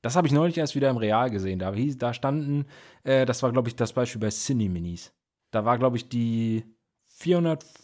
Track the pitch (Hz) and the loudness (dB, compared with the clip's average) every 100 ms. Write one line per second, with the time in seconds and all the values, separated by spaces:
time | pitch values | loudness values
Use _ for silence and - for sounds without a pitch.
0 | 117 156 160 143 170 165 151 135 135 123 | 0 0 4 4 2 0 -2 0 0 2
1 | 107 110 127 104 95 92 92 101 143 131 | 2 2 2 -2 -4 -2 -4 -2 -4 -2
2 | 123 120 139 147 143 143 143 - - _ | -4 -2 -2 -2 -2 -2 -4 -12 -20 _
3 | 127 135 127 120 127 127 117 - 117 - | 0 2 2 0 0 2 0 -2 -2 0
4 | 120 110 107 - - 131 101 87 87 85 | -2 -2 -4 -2 -2 0 0 -2 -6 -10
5 | - _ _ _ _ 110 107 120 127 120 | -14 _ _ _ _ -2 0 2 2 0
6 | - 120 117 113 113 110 - _ _ _ | -4 -2 0 0 0 -2 -6 _ _ _
7 | _ - 165 175 170 151 - - | _ -8 0 2 2 -2 -8 -20